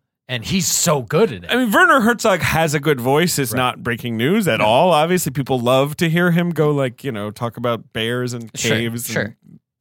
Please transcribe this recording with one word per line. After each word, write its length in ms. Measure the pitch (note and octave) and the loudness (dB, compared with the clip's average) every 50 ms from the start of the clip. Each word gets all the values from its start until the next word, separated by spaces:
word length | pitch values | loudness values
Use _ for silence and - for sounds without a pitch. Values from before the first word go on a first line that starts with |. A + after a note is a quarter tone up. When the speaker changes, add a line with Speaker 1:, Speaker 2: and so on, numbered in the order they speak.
| _ _ _ _ _ - | _ _ _ _ _ -8
Speaker 1:
and 140 | B2+ B2 G#2+ | -8 -8 -4
he's 220 | F#2+ D3+ G3 E3+ | -2 -2 -2 0
so 340 | - - - - F3 F3 C#3+ B2 | 0 -2 0 0 0 0 0 -2
good 300 | G#2+ - D#3+ A3+ G3+ B2 | -2 2 2 2 2 0
in 120 | F#2 F2 | -8 -6
it. 60 | - | -4
Speaker 2:
I 60 | - | -2
mean, 140 | A#3+ C4 A3+ G3 | 0 0 2 4
Werner 280 | D#4 F4+ F4 D#4 C4+ G#3 | 4 4 6 4 4 4
Herzog 380 | A3+ A#3+ A#3 - A3+ F#3+ F3 | 2 2 2 2 0 2 2
has 340 | D3 - - D#3+ E3 E3 C#3 | 0 0 2 2 2 2 0
a 60 | D#3 | 0
good 200 | C#3 D#3 D3+ B2+ | 0 0 0 0
voice. 380 | A#2 B2+ C#3 D3+ E3+ F3+ - - | 2 2 2 2 2 2 0 -2
Is 140 | C#3 B2 - | -2 -2 0
Speaker 1:
Right. 60 | C3 | 0
Speaker 2:
not 240 | B2+ B2+ A2 - F#2 | 0 0 -2 -4 -6
breaking 360 | B2 A#2 A2+ - B2 A#2 A2 | -6 -6 -4 -4 -6 -4 -2
news 280 | A#2 C#3 F#3 A3+ G#3 | 0 2 2 2 2
at 120 | E3 A2+ G#2+ | 0 2 2
Speaker 3:
No. 60 | G#2 | 2
Speaker 2:
all. 240 | G#2+ A2+ C3 D#3+ F#3+ E3+ | 4 4 4 4 4 4
Obviously, 400 | D3 D3+ E3 F3+ F3 - D#3 B2+ | 4 2 2 0 0 -2 -2 -4
people 260 | D3 C3+ - C#3 B2+ | -4 -4 -2 -2 -2
love 380 | A#2 A#2+ B2+ C3 C3+ D3+ D3+ | 0 2 2 2 2 0 -2
to 120 | - F3+ E3 | -2 -2 0
hear 200 | D#3 F3 F3 F3+ E3 | 2 2 2 2 2
him 180 | E3+ F3 F3 | 2 0 -2
go, 200 | E3+ D3 D#3 D3+ | 0 0 0 0
like, 320 | D3 C#3+ C3+ B2+ A#2 _ - | 2 0 -2 -4 -6 _ -8
you 80 | C#3 A#2 | -8 -6
know, 180 | G#2 G#2 G#2 | -6 -8 -8
talk 260 | G#2 - B2 A#2+ - | -8 -6 -8 -8 -8
about 380 | - A#2+ B2 A#2 A2 - _ _ | -4 -4 -4 -4 -4 -6 _ _
bears 400 | A2+ A2 A2+ A#2+ B2 B2 B2 A#2+ | -6 -4 -4 -2 -4 -4 -6 -6
and 160 | A#2+ A#2 G#2+ _ | -8 -12 -12 _
Speaker 3:
Sure, 220 | - - A#2 - | -4 -2 0 0
Speaker 2:
caves 300 | A2+ A#2 A#2 A#2 A#2+ A#2+ - | 0 -2 -4 -6 -6 -8 -6
and, 40 | A3 | -4
Speaker 3:
sure. 220 | E3+ A2+ - - _ _ - - - _ _ _ _ | -4 -4 -6 -8 _ _ -20 -20 -20 _ _ _ _